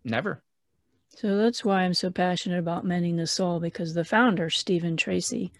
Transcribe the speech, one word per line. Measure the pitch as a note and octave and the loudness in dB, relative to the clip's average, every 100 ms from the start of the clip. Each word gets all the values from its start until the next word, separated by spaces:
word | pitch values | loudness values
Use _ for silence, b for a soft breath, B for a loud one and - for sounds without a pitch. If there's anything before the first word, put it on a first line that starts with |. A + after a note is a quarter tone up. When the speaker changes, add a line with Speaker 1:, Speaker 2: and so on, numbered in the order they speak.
Speaker 1:
never. | - A2+ G3 D#3+ _ _ _ _ _ _ _ | -2 -2 0 -4 _ _ _ _ _ _ _
Speaker 2:
So | - G#3+ G3 | -6 -2 2
that's | A3 A#3+ | 2 0
why | A3 F#3+ | 0 2
I'm | F#3 | 2
so | F3 F#3 | 0 -2
passionate | F3 F3+ F3 - F3+ | 0 0 0 -2 -2
about | E3 E3+ | -2 -2
mending | F#3 F3 F3 E3+ | -2 0 0 0
the | E3 | -2
soul, | - F#3 E3+ | -2 0 0
because | E3 - E3+ | -4 -4 -4
the | D#3+ | -2
founder, | E3 A3 B3 F#3 E3 | 2 4 6 4 0
Stephen | - - F3 E3+ D#3+ | -2 0 0 0 -2
Tracy, | - F#3 - - F#3 b | 0 -2 -2 -4 -6 b